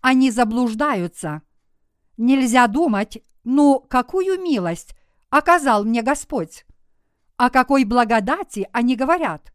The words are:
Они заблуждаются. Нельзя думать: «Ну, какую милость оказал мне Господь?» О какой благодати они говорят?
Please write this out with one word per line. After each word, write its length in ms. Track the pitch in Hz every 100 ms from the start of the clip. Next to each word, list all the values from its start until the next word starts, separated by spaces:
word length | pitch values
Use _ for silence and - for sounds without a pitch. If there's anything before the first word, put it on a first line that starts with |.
Они 300 | 254 262 262
заблуждаются. 1120 | 220 233 226 247 220 294 226 175 - 160 151 _ _ _ _ _ _ _ -
Нельзя 500 | 233 269 254 247 240
думать: 560 | 214 339 208 214 - _ _
«Ну, 360 | 233 269 294 269 _
какую 520 | 254 247 370 370 381
милость 560 | 359 262 175 170 - - _ _ _
оказал 560 | 277 285 339 277 214
мне 180 | 208 233
Господь?» 640 | 226 285 - 254 165 - _ - _ _ _ _ _ _
О 140 | 247
какой 340 | 254 254 277
благодати 840 | 240 240 233 226 202 320 370 - 190
они 240 | 233 240 254
говорят? 560 | 262 349 294 156 -